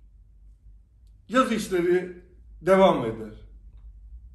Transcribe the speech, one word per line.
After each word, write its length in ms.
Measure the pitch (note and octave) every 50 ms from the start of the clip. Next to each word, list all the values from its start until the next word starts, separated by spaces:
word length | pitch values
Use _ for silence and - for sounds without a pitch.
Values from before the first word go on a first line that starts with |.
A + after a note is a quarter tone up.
| - - _ - - _ - - - - - _ - - - - _ _ _ _ _ - - - _ -
Yazı 260 | G3 C4 C4 - A3+
işleri 580 | F#3 - - F#3 F3 E3+ F3+ F3 F3+ F3+ F3+ - - - - - - - - - -
devam 440 | - F3 F#3+ F#3+ G3 F3+ D3 C#3 B2+
eder. 280 | A2+ A2 A2+ A2 G#2+ - - - - - - - - - - - - - - - - - - - -